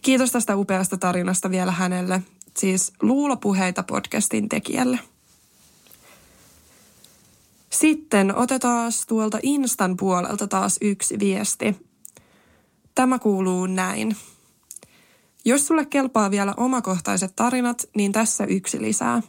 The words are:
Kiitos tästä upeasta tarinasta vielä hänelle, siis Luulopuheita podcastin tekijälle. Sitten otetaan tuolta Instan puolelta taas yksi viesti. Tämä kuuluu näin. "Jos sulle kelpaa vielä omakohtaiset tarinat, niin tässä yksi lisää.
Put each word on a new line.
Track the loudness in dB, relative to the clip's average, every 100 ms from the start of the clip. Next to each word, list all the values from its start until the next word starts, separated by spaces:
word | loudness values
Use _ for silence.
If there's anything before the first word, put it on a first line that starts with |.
Kiitos | 4 4 4
tästä | 0 0 0
upeasta | 0 0 0 -2
tarinasta | 0 0 0 -2 0
vielä | -2 -2
hänelle, | 0 -2 -2 -2 -2 -4 _ -14 -4
siis | 0 0 -2 _
Luulopuheita | 2 4 2 0 0 2 0 -2
podcastin | -4 -6 -4 -2 0 0 0
tekijälle. | -2 -2 -2 0 0 -6 _ _ _ _ _ _ _ _ -20 -20 -20 -20 -20 -20 -20 _ -20 -20 _ -20 _ _ _ _ _ _
Sitten | 2 2 2 2 2 4 2
otetaan | 0 2 2 0 0 -4 -2
tuolta | 0 0 -2
Instan | 0 0 0 0 -2 0
puolelta | 0 0 -2 -4 -2
taas | 0 0 0
yksi | 0 -2 -4 0
viesti. | 0 0 -2 -2 -2 -2 -8 _ -20 -20 _ _ _ _ _ _ _ 0
Tämä | 2 2
kuuluu | 2 2 2 0 -2
näin. | -2 -2 -2 -2 -4 -8 -20 _ _ _ -20 -20 _ _ _ _ _ 2
"Jos | 2 2
sulle | 0 2
kelpaa | 0 0 0 0
vielä | 0 -2 0
omakohtaiset | 0 0 -2 -4 -2 -2 -4 0
tarinat, | 0 2 -2 -4 -6 -2
niin | 0
tässä | 2 0 -2 0
yksi | -2 -2 -4
lisää. | -2 -2 0 0